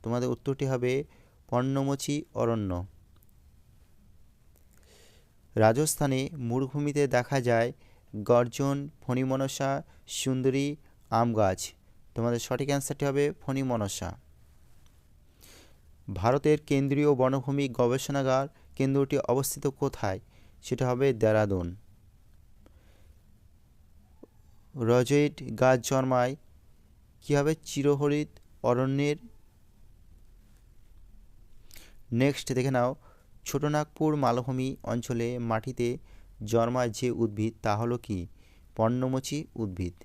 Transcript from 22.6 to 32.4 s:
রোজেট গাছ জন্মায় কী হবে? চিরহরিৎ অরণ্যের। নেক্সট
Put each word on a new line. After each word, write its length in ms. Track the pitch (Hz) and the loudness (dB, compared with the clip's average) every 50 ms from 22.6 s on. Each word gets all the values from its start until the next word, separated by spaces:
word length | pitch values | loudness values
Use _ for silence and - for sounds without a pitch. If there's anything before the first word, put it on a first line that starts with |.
| - - - - - - - - - - - - _ - - - - - - - _ _ _ - - _ - - - _ - - - _ _ - - - - - - - - 139 117 113 | -20 -20 -20 -20 -20 -20 -20 -20 -20 -20 -20 -20 _ -20 -20 -20 -20 -20 -20 -20 _ _ _ -20 -20 _ -20 -20 -20 _ -20 -20 -20 _ _ -20 -20 -20 -20 -20 -20 -16 -6 -2 2 4
রোজেট 460 | 123 123 127 117 143 147 147 147 143 - 127 127 113 107 | 4 4 4 4 4 4 4 2 -2 -6 -12 -12 -2 2
গাছ 180 | 127 127 131 123 113 - | 4 4 4 4 2 0
জন্মায় 420 | 139 131 131 131 127 123 123 127 139 - - - - - - - - - - _ - - - - _ - | 0 0 2 2 2 2 2 0 -2 -8 -16 -20 -20 -20 -20 -20 -20 -20 -20 _ -20 -20 -20 -20 _ -18
কী 80 | - - 143 143 | -2 0 2 2
হবে? 140 | 143 151 160 156 - - | 4 2 0 -2 -6 -8
চিরহরিৎ 600 | - - 139 143 143 139 147 147 147 147 151 - - - - - - - | -6 0 2 2 2 4 2 0 0 0 -2 -6 -10 -20 -20 -20 -14 -4
অরণ্যের। 540 | - 120 120 123 131 131 135 139 143 147 147 143 - 233 - - - - _ - - - _ - - - - - - - - - - - - - - - - - - - - - - - - - - - - - - - - - - - - - - - - - - - - - - - | 0 0 2 2 2 0 0 0 0 0 -2 -4 -8 -20 -20 -20 -20 -20 _ -20 -20 -20 _ -20 -20 -20 -20 -20 -20 -20 -20 -20 -20 -20 -20 -20 -20 -20 -20 -20 -20 -20 -20 -20 -20 -20 -20 -20 -20 -20 -20 -20 -20 -20 -20 -20 -20 -20 -20 -20 -20 -20 -20 -20 -20 -20 -20 -20 -8 -4
নেক্সট 340 | 113 117 131 143 135 - | 0 2 2 2 2 -2